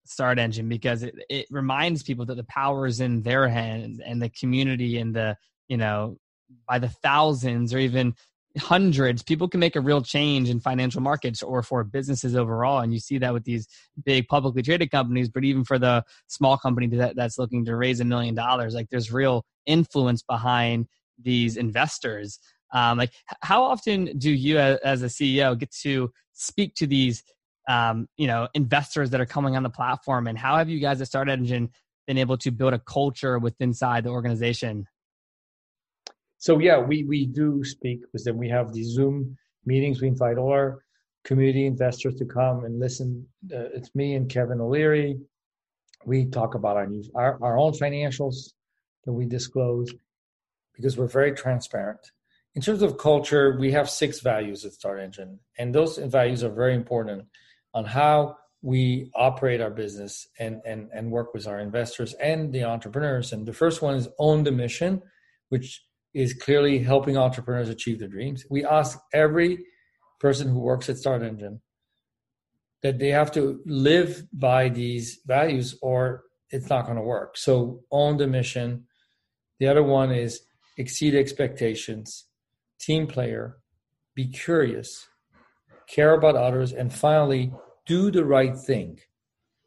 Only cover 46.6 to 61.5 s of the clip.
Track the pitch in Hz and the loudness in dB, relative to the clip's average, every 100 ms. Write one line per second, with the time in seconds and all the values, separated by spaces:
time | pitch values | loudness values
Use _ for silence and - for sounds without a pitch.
46.6 | 104 104 98 104 101 120 127 135 120 117 | -2 0 -2 -6 -8 -2 -2 0 0 2
47.6 | 156 151 143 143 147 131 139 131 131 _ | 2 2 -4 -2 -4 -4 -6 -6 -12 _
48.6 | _ _ _ _ 131 120 123 123 - 135 | _ _ _ _ -8 -4 -4 -4 -4 -2
49.6 | 123 120 120 - _ _ _ _ _ _ | 0 -2 -4 -10 _ _ _ _ _ _
50.6 | _ - 131 123 123 131 143 143 131 123 | _ -6 -4 -2 -2 2 0 0 -4 -4
51.6 | - 110 101 110 _ _ _ _ _ 151 | -4 -8 -8 -10 _ _ _ _ _ -8
52.6 | 165 208 196 131 151 147 143 147 139 127 | -2 0 0 2 4 4 4 4 4 4
53.6 | 135 147 143 - 147 - 127 107 104 98 | 2 2 0 -2 -4 -2 -2 0 -2 -8
54.6 | 104 - 98 98 95 - 95 - _ - | -14 -10 -8 -8 -10 -14 -18 -20 _ -8
55.6 | 123 139 165 160 139 131 123 123 117 107 | 0 2 2 0 0 2 2 0 -4 0
56.6 | 127 123 117 120 110 98 101 _ _ _ | 0 0 0 -4 -4 -8 -12 _ _ _
57.6 | _ 117 104 127 147 151 147 - _ _ | _ -6 -2 2 6 6 2 -4 _ _
58.6 | 127 127 127 127 131 - 127 131 135 120 | -2 2 2 0 -4 2 2 2 0 0
59.6 | 110 104 104 101 101 - - - 113 110 | -2 -6 -8 -10 -14 -16 -16 -10 -10 -10
60.6 | 113 110 107 110 113 117 117 110 101 | -10 -12 -12 -10 -6 -4 -6 -8 -8